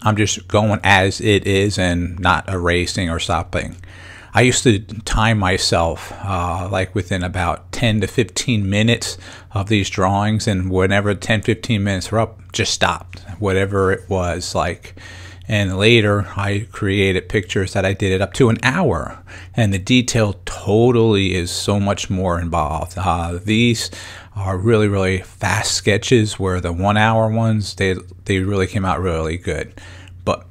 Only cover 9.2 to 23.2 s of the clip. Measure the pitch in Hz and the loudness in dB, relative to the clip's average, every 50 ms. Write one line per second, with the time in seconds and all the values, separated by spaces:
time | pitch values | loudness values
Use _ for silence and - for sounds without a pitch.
9.2 | - - - - - - - 98 95 98 110 101 98 - - 98 92 95 98 101 | -14 -18 -18 -20 -12 -8 -6 -4 -2 0 2 0 0 0 0 0 2 2 2 2
10.2 | 104 107 110 104 - 110 98 92 92 92 92 92 95 95 98 101 98 104 98 - | 2 0 0 0 0 0 0 0 0 0 2 2 2 4 2 2 2 0 -2 -2
11.2 | - - 110 101 - 117 107 - - - 113 101 98 101 98 90 - - 107 113 | 0 -2 -2 0 0 0 -2 -2 0 -2 0 0 0 0 -2 -4 -4 -2 0 0
12.2 | 110 - - - - - - - 98 - - - 92 87 85 - - - - - | 0 -2 -4 -12 -16 -8 -4 -4 -2 -2 0 0 2 0 0 -2 -6 -14 -20 -18
13.2 | - - - - 104 95 92 95 98 98 101 98 95 92 - - - - 98 92 | -16 -14 -8 -4 0 0 2 2 0 0 0 2 2 2 0 0 -2 -2 -2 -2
14.2 | 87 87 82 92 - - - 90 78 87 87 - - - - - - - - - | 0 -2 -2 -4 -6 -4 -2 -2 -2 -2 -4 -8 -12 -18 -20 -20 -20 -20 -18 -18
15.2 | - - - - - - 110 104 101 92 95 95 104 113 120 117 104 104 101 101 | -18 -20 -20 -14 -6 -2 -2 0 0 0 0 2 4 6 6 6 6 4 2 0
16.2 | 98 - - 101 98 101 101 101 - - - - 107 98 98 101 98 98 92 92 | -2 -4 -6 -6 -4 -2 -2 -4 -6 -8 -8 -4 -2 0 2 2 2 2 2 0
17.2 | - - - 107 92 - - 104 92 - - 101 92 98 98 - 101 95 92 92 | -2 -2 -2 -2 -2 -2 -2 -2 -2 -2 -2 -2 0 0 0 0 0 0 0 0
18.2 | 98 - - - 131 110 113 - - 127 131 190 180 117 82 76 - - - - | -2 0 2 4 4 4 4 2 0 0 2 2 2 0 0 0 -4 -6 -10 -14
19.2 | - - - - - - - 123 110 101 98 92 92 - 127 123 117 - - 113 | -18 -18 -18 -18 -18 -6 0 0 2 2 2 0 0 2 2 2 2 2 2 2
20.2 | 107 101 92 - - - - - - 104 104 113 120 127 120 113 113 113 104 98 | 2 0 -2 -6 -10 -12 -10 -6 -2 2 4 4 4 4 4 4 4 4 4 2
21.2 | 98 92 92 90 85 87 - - - 104 101 101 101 101 98 - - - 95 92 | 2 0 0 -2 -2 -4 -6 -4 -2 0 0 0 0 0 -2 -2 -4 -4 -2 -2
22.2 | 95 90 85 85 87 82 85 82 76 71 80 76 90 - - 87 95 90 85 87 | 0 0 0 -2 -2 -2 0 0 0 0 -2 -4 -6 -6 -6 -4 -2 0 0 0